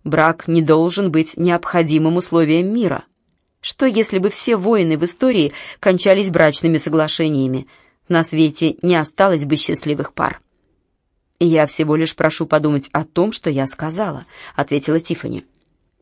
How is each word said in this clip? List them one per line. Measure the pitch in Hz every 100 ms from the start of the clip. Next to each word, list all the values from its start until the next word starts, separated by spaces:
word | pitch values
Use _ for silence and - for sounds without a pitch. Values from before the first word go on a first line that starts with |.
Брак | 156 156 160 165 -
не | 165
должен | 156 156 170 175 190
быть | 156 156 -
необходимым | 175 170 - 185 160 156 160 175
условием | 180 170 151 160 185
мира. | 226 190 135 - _ _ _ _ _
Что, | - - 262
если | 214 214 190
бы | 196
все | - - 214
войны | 190 220 170 156
в | 175
истории | - 262 214 143 - - -
кончались | 196 180 202 190 190
брачными | 165 156 143 165 156
соглашениями? | 151 156 156 - 160 143 131 131 - _ _ _ -
На | 170
свете | 160 160 156 143 156 -
не | 180 170
осталось | 156 - 196 165 143
бы | 151
счастливых | - 143 151 147 143
пар. | - - - _ _ _ _ _ _ _ _ _ -
«Я | 170 160 147
всего | - 151 156
лишь | 160 -
прошу | 156 - 156
подумать | 151 151 143 -
о | 165
том, | 156 - 208
что | - 165
я | 135 135
сказала», — | - 160 170 202 143 - - - -
ответила | 139 143 139 165
Тиффани. | - 170 120 - - _ _ _ _ _